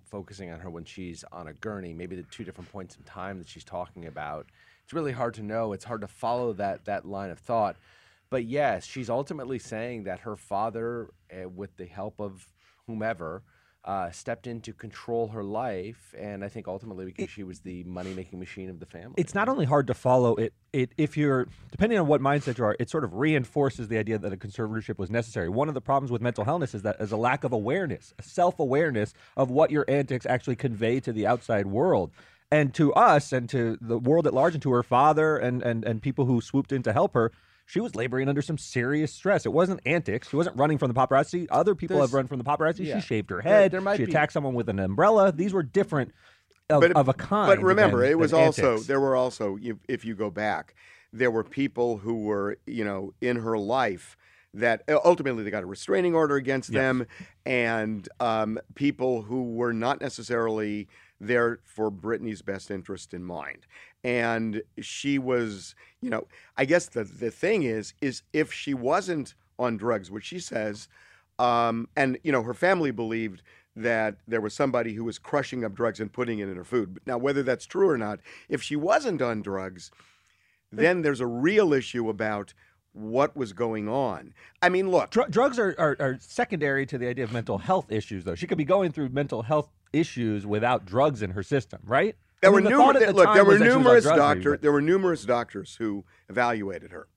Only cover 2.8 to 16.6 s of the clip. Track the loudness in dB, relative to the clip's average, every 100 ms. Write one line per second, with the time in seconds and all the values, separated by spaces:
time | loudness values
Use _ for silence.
2.8 | -16 -18 -20 -14 -12 -12 -16 -20 -14 -10
3.8 | -10 -12 -16 -12 -10 -10 -14 _ _ _
4.8 | -12 -6 -6 -4 -6 -6 -8 -4 -4 -6
5.8 | -10 -10 -12 -8 -4 -2 -4 -4 -4 -6
6.8 | -6 -8 -6 -10 -10 -10 -4 -2 -2 -4
7.8 | _ _ _ _ -8 -6 -4 -2 0 -2
8.8 | -6 -10 -6 -4 -4 -8 -8 -10 -8 -10
9.8 | -8 -10 -10 -10 -10 -14 -8 -4 -4 -4
10.8 | -6 -8 -12 _ _ -14 -14 -12 -14 -14
11.8 | -16 -12 -12 -10 -12 -12 -20 _ _ _
12.8 | -14 -6 -6 -6 -8 -12 -16 _ _ _
13.8 | -8 -6 -6 -10 -10 -10 -10 -12 -14 -16
14.8 | -18 -16 -6 -4 -4 -6 -8 -6 -6 -6
15.8 | -10 -14 _ -16 -12 -10 -12 -12